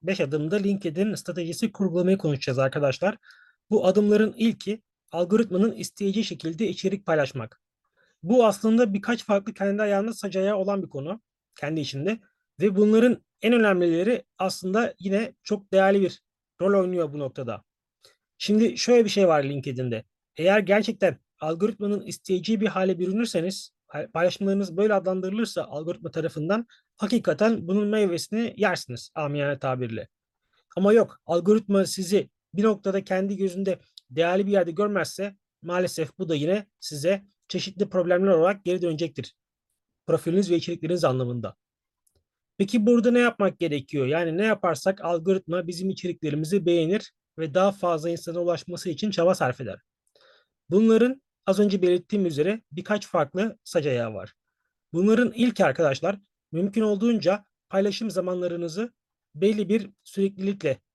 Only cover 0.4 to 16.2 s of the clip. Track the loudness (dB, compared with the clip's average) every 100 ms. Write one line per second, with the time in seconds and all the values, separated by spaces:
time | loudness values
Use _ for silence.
0.4 | -2 0 0 -2 -4 -2 -2 -4 -8 -8
1.4 | -6 -4 -4 -2 -2 2 2 2 2 -2
2.4 | -2 0 0 2 0 0 -2 -4 _ -20
3.4 | _ _ -2 2 4 4 6 4 4 2
4.4 | 0 0 -6 -8 _ _ _ -4 2 2
5.4 | 2 2 0 -2 -10 -6 -4 -2 -4 -6
6.4 | -8 -4 -4 -2 -4 -4 0 0 0 -4
7.4 | -10 _ _ _ _ _ _ _ 2 4
8.4 | 4 4 2 4 2 0 -4 -4 0 -2
9.4 | -2 -4 -2 0 0 0 -2 -6 -6 -2
10.4 | 0 0 -2 -4 -4 -8 -8 -10 _ _
11.4 | _ -10 -6 -4 -4 -4 -4 -6 _ _
12.4 | _ -2 0 4 4 6 6 2 _ _
13.4 | 2 4 4 4 2 2 2 -2 -4 -6
14.4 | -4 -4 -2 0 -2 -4 -2 -2 -2 -8
15.4 | -6 -6 0 4 4 4 2 -4